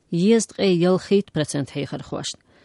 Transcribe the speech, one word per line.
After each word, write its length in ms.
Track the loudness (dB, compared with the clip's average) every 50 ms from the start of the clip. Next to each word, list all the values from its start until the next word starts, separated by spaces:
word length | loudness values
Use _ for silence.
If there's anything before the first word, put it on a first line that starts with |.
| _ _
езд 420 | -2 0 2 4 4 2 2 -2 -4 -2
э 160 | 0 2 2
ел 240 | 2 4 2 2 0
хейт 340 | 0 0 0 0 0 -2 -4
процент 380 | -6 -4 -4 -4 -6 -6 -6
хейхар 320 | -6 -8 -8 -8 -10 -12 -12
хуашт. 340 | -10 -10 -10 -10 -10 -12 -14 _ _ _ _